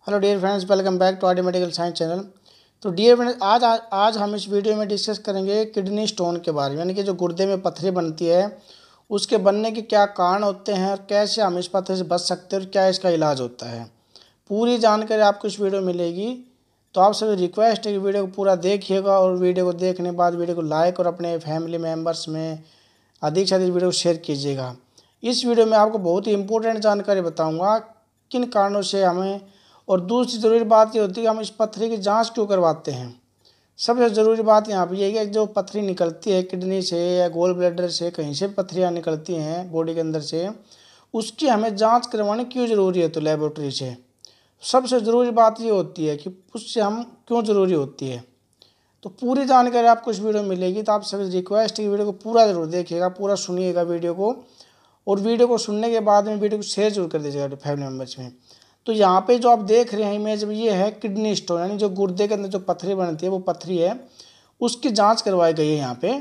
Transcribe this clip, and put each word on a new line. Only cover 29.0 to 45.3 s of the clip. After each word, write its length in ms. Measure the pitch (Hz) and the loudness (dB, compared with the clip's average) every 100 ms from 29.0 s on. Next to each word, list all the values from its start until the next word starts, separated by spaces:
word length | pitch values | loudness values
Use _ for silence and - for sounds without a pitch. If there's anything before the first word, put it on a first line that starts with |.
हमें, 360 | 190 175 190 196 196 _ _ _ - | 2 2 -2 -6 -10 _ _ _ -2
और 120 | 190 | -2
दूसरी 380 | 180 240 247 240 | 0 0 0 0
ज़रूरी 260 | 220 226 | 2 4
बात 300 | 220 220 220 220 | 6 6 6 2
ये 40 | |
होती 200 | 208 185 | -2 0
है 20 | |
कि 40 | 226 | -2
हम 140 | 220 | -2
इस 100 | 214 | -6
पत्थरी 380 | - 220 220 226 | -4 -4 -2 -4
की 80 | 226 | -2
जाँच 340 | 196 208 226 | 0 0 0
क्यों 160 | 226 208 | -2 0
करवाते 440 | 196 170 160 160 | 2 2 0 -4
हैं। 300 | 131 123 123 _ _ _ _ _ _ | -8 -10 -14 _ _ _ _ _ _
सबसे 300 | - 240 240 | -2 2 2
ज़रूरी 320 | 208 220 226 | 4 2 2
बात 260 | 220 214 214 | 4 4 4
यहाँ 160 | 196 175 | -2 -2
पे 100 | 190 | 0
ये 100 | 196 | -2
है 180 | 220 214 | -2 -2
कि 60 | |
जो 120 | 208 214 | -2 -2
पत्थरी 320 | 208 190 208 | -2 -4 -4
निकलती 480 | 202 185 170 165 - | -4 -2 -2 -2 0
है 120 | 190 | 0
किडनी 380 | 185 185 185 190 | 0 -4 -4 -4
से 160 | 185 170 175 | -2 -2 0
या 200 | 180 175 | 2 0
गॉल 240 | 165 175 | 2 0
ब्लैडर 340 | 180 180 175 180 | 2 0 0 -4
से, 220 | 165 170 | -4 -6
कहीं 220 | 175 151 | -6 -6
से 140 | 143 202 | -4 -4
पत्थरियाँ 420 | 202 185 175 180 | -4 -6 -2 -2
निकलती 440 | 170 165 160 156 | -2 -4 -6 -4
हैं 360 | 170 151 170 180 | -6 -4 -6 -6
बॉडी 220 | 165 160 | -4 -4
के 60 | 165 | -2
अंदर 200 | 160 156 | -4 -4
से, 280 | 143 160 180 214 _ _ _ _ _ | -6 -6 -6 -8 _ _ _ _ _
उसकी 320 | 226 214 - 302 | -8 -6 -2 0
हमें 300 | 220 226 202 | 2 0 2
जांच 300 | 220 240 240 | 4 4 0
करवानी 380 | 220 208 214 247 | -4 -2 -2 -4
क्यों 200 | 254 240 | -4 0
ज़रूरी 340 | 220 190 180 | 2 2 2
है 80 | 165 | 0
तो 120 | 160 | 0
लेबोरेटरी 500 | 151 156 151 151 143 | -2 0 -2 -4 -8
से। 260 | 131 131 123 _ _ - _ _ _ | -6 -8 -12 _ _ -20 _ _ _
सबसे 380 | - 262 254 247 | 0 0 2 0
ज़रूरी 300 | 214 233 247 | 2 2 2